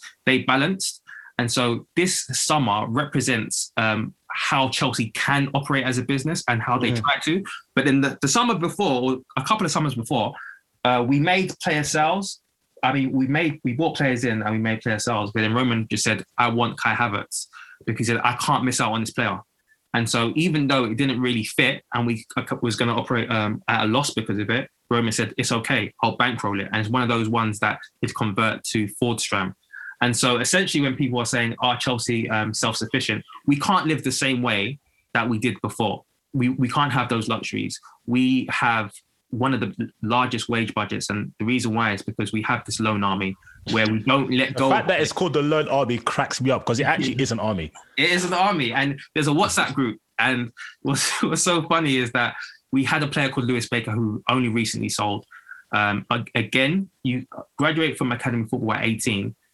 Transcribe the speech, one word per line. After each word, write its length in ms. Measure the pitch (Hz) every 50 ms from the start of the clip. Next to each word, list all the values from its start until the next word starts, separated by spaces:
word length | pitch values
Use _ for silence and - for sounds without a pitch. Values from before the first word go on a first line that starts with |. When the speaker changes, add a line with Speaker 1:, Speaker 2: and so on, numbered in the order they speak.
| - - - _ _
Speaker 1:
they 160 | 131 131 127
balanced. 600 | 123 131 131 131 143 185 190 190 - - - - _ - - - - - - -
And 120 | 120 113
so 360 | - 131 123 120 117 - - - _
this 300 | 170 180 185 - - -
summer 600 | - 131 - - 170 156 151 127 104 101 107 113
represents, 840 | 113 113 143 147 139 - 139 123 135 123 113 98 - - - - - _
um, 380 | 113 110 110 107 110 107 - - _ _ - -
how 320 | - - - 147 135 135 123
Chelsea 420 | - - 147 127 120 - 117 113
can 380 | - - - 139 139 143 139 139 139
operate 300 | 139 143 - 143 135 123
as 140 | 127 120 127
a 40 |
business 400 | 123 139 139 131 135 156 165 - - 127
and 120 | 120 113
how 160 | - 131 123
they 140 | 113 120 110
Speaker 2:
Mm. 100 | 120 113
Speaker 1:
try 180 | 113 139 139 -
to. 240 | - 156 170 190 196 - - - - _ _
But 80 | - 135
then 160 | 143 135 139
the, 180 | 139 135 117 -
the 60 | -
summer 280 | 143 - 233 240 240 220
before, 460 | 170 165 170 - - 202 156 131 123
or 160 | 127 131 131 131 - - -
a 60 | 151
couple 220 | - - 220 190 185
of 60 | 156
summers 240 | - 165 151 139 117
before, 400 | 117 110 - 147 117 104 - - - - - - - _ _ _ _ -
uh, 200 | 123 127 123 120
we 140 | 123 139 143
made 320 | 156 180 185 190 185 - - -
player 220 | - 175 156 151 147
sales. 560 | 143 - 156 156 165 180 202 190 - - - _ _ _ _ _ _ _ -
I 100 | 131 131
mean, 200 | 139 139 131 131
we 160 | 135 131 131 127
made, 320 | 143 160 170 156 143 -
we 120 | - 127 120
bought 220 | 139 165 156 160
players 280 | - 143 131 123 120 127
in 180 | 120 110 110
and 80 | 104 107
we 80 | 110 110
made 220 | 110 113 110 110
player 180 | - 117 107 104
sales. 320 | - 120 113 104 104 101
But 100 | 104 113
then 120 | 107 107 113
Roman 320 | 123 131 123 113 110 110 -
just 140 | 110 107
said, 220 | - 117 104 92 - - _
"I 120 | - 123 117
want 300 | 117 117 117 110 95 -
Kai 140 | - 117 107
Havertz," 520 | 104 120 113 101 101 - - - - - - - - - - - - -
because 220 | 120 110 - 113 113
he 40 |
said, 80 | 117 113 110
"I 100 | 120 120
can't 300 | - - 151 139 120 123
miss 160 | 127 120 -
out 120 | 127 110
on 80 | 110 113
this 120 | 110 -
player." 260 | - 131 117 104 92 - - _ _ _ _ _ _ _ _ _ -
And 160 | 117 117 113
so 220 | - 117 117 117 -
even 320 | 151 170 180 151 151 139
though 180 | 135 139 131 120
it 120 | 107 113
didn't 240 | 117 139 135 120 123
really 240 | 127 123 120 113 110
fit 400 | - - - 131 123 - - - _ 123
and 100 | 120 120
we 120 | 120 117
c-, 400 | 113 - - - 123 - - - -
was 140 | 123 117 107
gonna 220 | - 120 120 113
operate, 340 | 135 131 - 127 113 107 -
um, 320 | 113 110 107 104 107 - - -
at 160 | 117 113 110
a 20 |
loss 240 | 107 117 139 143 - -
because 240 | 113 110 - 98 104
of 100 | 104 107
it, 180 | 117 131 - - _ _ _ -
Roman 220 | 120 117 117 113
said, 200 | 113 - 110 107 - -
"It's 140 | 117 -
okay, 420 | 123 113 113 - 135 113 104 - - -
I'll 140 | - 113 -
bankroll 440 | - 120 127 120 - - 101 101 98
it." 80 | 95 -
And 80 | - 110
it's 100 | 107 107
one 120 | 123 127
of 60 | 120 117
those 200 | 117 117 110 107
ones 320 | 117 113 110 107 101 -
that 180 | 110 104 98 - - - _ _
he'd 160 | - 107 -
convert 480 | - 113 104 98 117 113 107 101 - -
to 240 | - - 113 104 98 - -
Fordstram. 540 | 123 120 113 110 - - 104 98 92 95 - - _ _ - - - - - - 120
And 80 | 120 117 -
so 60 | 135 127 123 113 123
essentially 360 | - - 185 190 185 - 151 143
when 80 | 131 131 139
people 160 | 139 120 123 120 120
are 60 | - 131
saying, 140 | 120 117 117 117 - 127
"Are 100 | 123 123 123 -
Chelsea, 440 | 131 123 113 - - 120 113 113 110 110
um, 160 | 107 104 107 107 -
self-sufficient?" 580 | 123 113 113 - 117 - - 127 - - 107 - - - - - - 143
We 60 | 143 143 - -
can't 180 | 190 175 143 156
live 80 | 156 - -
the 80 | 131 - - 139
same 160 | 135 131 123 123 120
way 280 | 107 101 101 120 143 - _ _ _ _ _ _ -
that 140 | 120 113 123
we 80 | 113 107
did 180 | 120 120 98 - - 104
before. 280 | - - 113 98 82 71 - _ _ _ _ _ - 131
We, 60 | 123 127 127 135
we 60 | 127 113 -
can't 160 | 151 143 139 117 131
have 100 | 117 - 120
those 120 | 113 107 120 117
luxuries. 400 | 101 - - 107 107 104 104 - - - - - _ _
We 400 | 117 120 127 127 127 131 127 - -
have 360 | - - 135 120 113 110 107 104 - - - _ _ _ _ _
one 220 | 120 113 127 135 131
of 60 | 113 123
the 60 | 98 - - 117 - - _
largest 460 | 113 107 120 127 127 - 123 110 - -
wage 240 | 117 113 110 101 -
budgets. 320 | 107 104 98 107 101 - -
And 220 | 104 104 101 95 - -
the 40 | 107
reason 300 | 117 127 120 113 113 110
why 180 | 117 113 107 101
is 60 | 95 - -
because 220 | - - 107 101
we 100 | - 110 110 -
have 100 | 123 117 -
this 120 | - 107 -
loan 220 | 110 110 107 101 101 98
army 220 | 95 98 95 95 95 - - - - - - - 110
where 120 | 110 110 107 110
we 40 | 107 101 131
don't 200 | 135 143 190 - 127 127
let 80 | 131 135
Speaker 2:
The 100 | 131 127 135
Speaker 1:
go. 60 | 135
Speaker 2:
fact 180 | 139 - - 180
that 120 | 180 156
it's 120 | 151 139 - -
called 140 | 185 165 135 147
the 40 |
loan 260 | 143 147 156 156 143 -
army 300 | 135 139 135 117 120 113
cracks 420 | - - - 147 135 - - -
me 100 | 127 131
up 140 | 127 110 -
'cause 140 | 131 117 123
it 40 | 143 117
actually 220 | - - - 131 117
Speaker 1:
<laughs> 100 | 127 135
Speaker 2:
is 80 | -
an 80 | 113 107
army. 320 | 104 110 104 87 80 80 - - - - _
Speaker 1:
It 140 | 131 151 175
is 140 | 180 180 180
an 100 | 175 185
army. 380 | 175 190 208 196 156 127 113
And 280 | 120 135 139 143 139 - - - -
there's 140 | 156 143 151 143
a 20 | 170
WhatsApp 320 | 202 - - 190 151 - 139
group. 240 | 139 131 113 107 - _ _ _ -
And 320 | 113 127 127 120 120 117 - - - - - _
what's, 220 | - 135 135 117 - -
<laughs> 120 | - -
what's 200 | 220 156 160 185
so 200 | - 185 175 165 156 -
funny 240 | 165 165 160 143 131
is 140 | 127 123 117
that 220 | - 123 117 113 - - - - - - _ _
we 120 | 131 135 131
had 180 | - 160 156
a 60 | 147 143 -
player 140 | 156 139 131
called 160 | - 135 123
Lewis 220 | 120 127 120 117 -
Baker 240 | 120 117 - 113
who 300 | 107 117 113 107 107 - - -
only 200 | 127 131 123 113
recently 400 | 110 117 110 110 - 113 110 107
sold. 360 | - - 104 104 101 107 - _ - - - - - - - _
Um, 320 | - 104 104 104 104 110 - -
ag-, 200 | 120 117 - - -
again, 540 | 120 107 - - 131 131 143 180 196 190 - _ _
you 240 | - 127 127 127 127 - - - - - _
graduate 400 | - 143 160 156 160 160 147 - -
from 140 | 139 123
academy 340 | 120 120 - 127 120 117 110 -
football 260 | 131 123 113 113 107
at 100 | - -
eighteen, 500 | 113 113 113 - 120 104 98 92 95 - - _ _